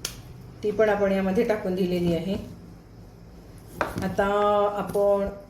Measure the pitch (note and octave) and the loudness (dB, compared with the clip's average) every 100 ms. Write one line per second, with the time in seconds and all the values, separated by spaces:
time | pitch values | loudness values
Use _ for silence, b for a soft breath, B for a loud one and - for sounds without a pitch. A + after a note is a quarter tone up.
0 | - - - - - - G#3+ G3+ G#3+ G3+ | -12 -12 -18 -18 -18 -6 -2 2 2 4
1 | G3 G3 F#3+ F#3+ A#3 G#3+ F#3+ F#3 F3+ F3+ | 2 2 2 2 2 0 -2 0 0 2
2 | F3 E3 F3 G#3 - - - - - - | 2 0 0 -4 -6 -14 -16 -20 -20 -20
3 | - - - - - - - - - - | -20 -20 -20 -20 -20 -20 -18 -6 -6 -4
4 | F#3 F#3 G3 G#3 G#3 G#3 G3+ G3+ G3 G#3 | -2 0 2 4 4 4 4 0 -2 2
5 | G3+ G3+ G3 - | 4 4 0 -6